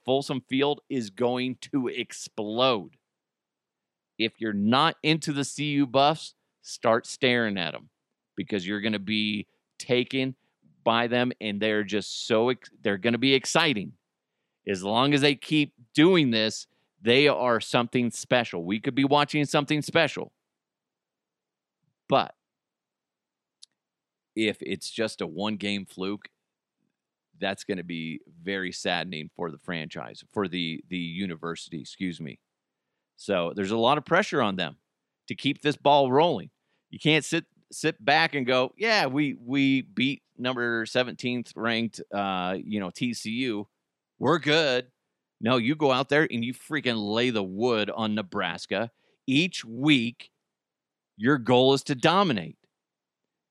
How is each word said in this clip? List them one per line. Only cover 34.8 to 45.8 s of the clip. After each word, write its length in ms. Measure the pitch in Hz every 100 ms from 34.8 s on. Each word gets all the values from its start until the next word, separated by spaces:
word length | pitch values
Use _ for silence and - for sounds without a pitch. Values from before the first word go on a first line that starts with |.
| _ _ _ _ -
to 60 | -
keep 260 | 135 143
this 160 | 147 143
ball 340 | 147 147 135
rolling. 380 | 131 170 123 - _ _ _ _
You 100 | 113
can't 240 | - 151
sit, 220 | 139 165 - _ _
sit 320 | - 151 165
back 320 | 110 147 160 143
and 100 | 123
go, 280 | 127 127 -
"Yeah, 300 | 220 214 147
we, 260 | 131 151
we 480 | - 120 139 139 135
beat 400 | - 101 131 139 _ -
number 480 | 123 127 120 117 110
seventeenth 680 | 123 123 - 127 123 117 -
ranked, 440 | 113 113 113 - -
uh, 440 | 98 98 92 90 95
you 160 | 78 107
know, 100 | 92
T 240 | - 123
C 180 | 113 110
U. 360 | 113 131 104 104 _ _ _ _ -
We're 180 | 120 165
good." 480 | 143 151 151 127 127 _ _ _ _ -
No, 160 | 113 127
you 180 | 113
go 160 | 156